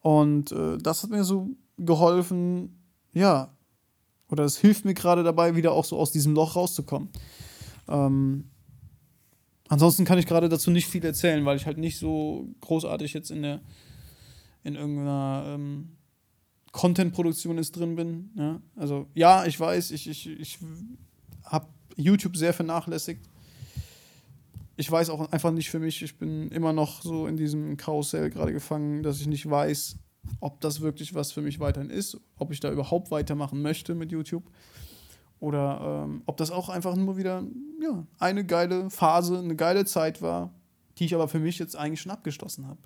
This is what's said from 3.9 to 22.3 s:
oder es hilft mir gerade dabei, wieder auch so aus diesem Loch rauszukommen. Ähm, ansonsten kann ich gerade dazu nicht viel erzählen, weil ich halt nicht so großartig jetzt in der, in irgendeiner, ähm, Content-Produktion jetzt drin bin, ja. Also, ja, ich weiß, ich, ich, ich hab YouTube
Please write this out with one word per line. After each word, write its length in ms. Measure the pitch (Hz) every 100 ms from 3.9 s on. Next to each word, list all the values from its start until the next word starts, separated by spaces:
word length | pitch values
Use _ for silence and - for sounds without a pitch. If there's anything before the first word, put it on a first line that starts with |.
| _ _ _ _
oder 140 | 151
es 120 | 147 -
hilft 300 | 202 208 196
mir 80 |
gerade 280 | 180 175 175
dabei, 320 | 170 165 170
wieder 180 | 165 165
auch 120 | 156
so 140 | 160 165
aus 120 | 151
diesem 240 | 156 143
Loch 220 | 151 160 175
rauszukommen. 540 | 180 - - 147 151 - - - - - - - -
Ähm, 560 | 147 139 135 135 139 - _ _ - - - _ _ _ _ _ _ _
ansonsten 380 | 147 165 170 165
kann 120 | 180
ich 80 | 175
gerade 220 | 170 170
dazu 220 | 160 -
nicht 180 | 175 175
viel 160 | 180
erzählen, 400 | 165 151 175 156
weil 140 | 143 139
ich 80 | 151
halt 100 | 156
nicht 220 | 165 160
so 500 | 160 156 151 151 - -
großartig 500 | - 160 170 160 151
jetzt 180 | 156 -
in 120 | 160
der, 180 | 147 143 - - - - - - - - _ _
in 140 | 151 147
irgendeiner, 680 | 147 147 143 139 139 135 143
ähm, 440 | 143 143 143 165 - _ _ _ _ _ _ _
Content-Produktion 840 | - 180 175 180 175 170 160 175 165
jetzt 200 | 156 170
drin 180 | 170
bin, 360 | 165 170 165 190
ja. 260 | 220 147 156 -
Also, 320 | - 147 143 143
ja, 320 | 165 165 190 170
ich 140 | 139
weiß, 320 | 165 175 170
ich, 160 | 151 -
ich, 180 | 151 165
ich 300 | 156 156 - 165 160 220 254 - _ - -
hab 280 | - 156 - - _
YouTube 420 | - 151 202 196